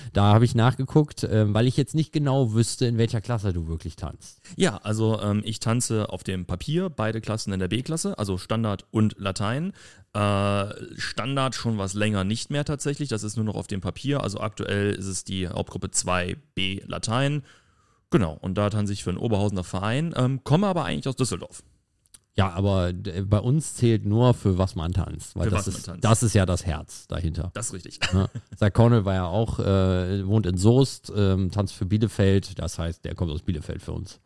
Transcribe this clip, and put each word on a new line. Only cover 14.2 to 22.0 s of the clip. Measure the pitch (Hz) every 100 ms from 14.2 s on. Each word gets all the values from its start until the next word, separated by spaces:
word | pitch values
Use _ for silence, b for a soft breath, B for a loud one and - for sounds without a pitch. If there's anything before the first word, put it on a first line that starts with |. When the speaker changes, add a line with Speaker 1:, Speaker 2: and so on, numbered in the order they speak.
Speaker 2:
Also | 101 101
aktuell | 104 - - 101 104
ist | 92 95
es | 92
die | - 95 87
Hauptgruppe | 92 98 101 92
zwei | - 92 90 90 95 _
B | - 95 95 -
Latein. | 85 - 117 139 147 - b b b b b -
Genau, | 156 85 73
und | 95 92
da | 104
tanze | 107 104
ich | 101
für | -
einen | 90
Oberhausener | 117 101 104 98
Verein, | 87 92 101 127 170 -
ähm, | 127 135
komme | - 151 202
aber | 175 90
eigentlich | 73 139
aus | 131
Düsseldorf. | 127 85 - - - _ _ _